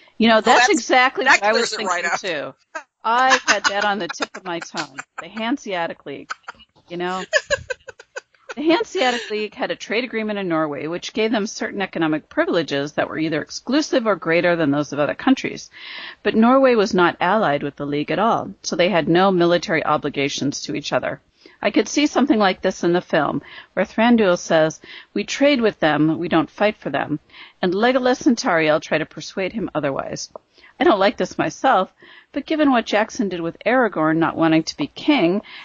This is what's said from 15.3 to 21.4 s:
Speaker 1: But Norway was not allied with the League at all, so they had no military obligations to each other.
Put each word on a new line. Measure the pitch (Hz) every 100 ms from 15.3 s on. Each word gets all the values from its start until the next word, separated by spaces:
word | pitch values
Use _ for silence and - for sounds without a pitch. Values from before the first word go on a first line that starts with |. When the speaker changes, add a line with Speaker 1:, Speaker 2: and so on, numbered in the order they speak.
| 262 - - - - - - - -
Speaker 1:
But | 202
Norway | 214 233 269 262
was | 233 196
not | 185 170 -
allied | 175 214 170 143
with | 143 -
the | 143
League | 143 147
at | 160
all, | 226 156 202 -
so | - 311
they | 190
had | 208 147
no | 170 196
military | 180 170 175 - 160 -
obligations | 151 147 143 139 - 139 -
to | -
each | 147 -
other. | 131 - - _ _